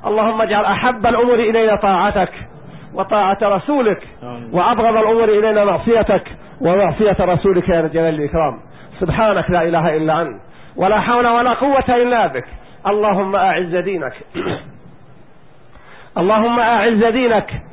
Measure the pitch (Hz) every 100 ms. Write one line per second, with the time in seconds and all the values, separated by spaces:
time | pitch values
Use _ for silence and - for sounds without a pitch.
0 | - 214 220 226 214 208 196 196 240 240
1 | 226 226 247 233 226 226 220 208 196 185
2 | 202 202 175 - - - - - - -
3 | 196 214 370 392 320 190 - 294 226 180
4 | - - 123 120 117 170 185 233 226 220
5 | 214 226 220 208 220 214 202 170 226 226
6 | 202 196 - - - - 165 190 185 -
7 | 214 190 180 170 196 180 185 170 160 165
8 | 165 151 147 165 151 117 - - - -
9 | 165 - 220 190 160 175 165 165 165 156
10 | 156 156 160 104 - - - - 185 208
11 | 208 240 240 233 247 226 277 269 - 240
12 | 247 240 175 131 - - - - 196 208
13 | 214 190 190 196 190 160 180 180 175 180
14 | 131 - - - - - - - - -
15 | - - - - - - - - - -
16 | - - 180 214 233 240 233 226 220 214
17 | 233 233 247 214 - - -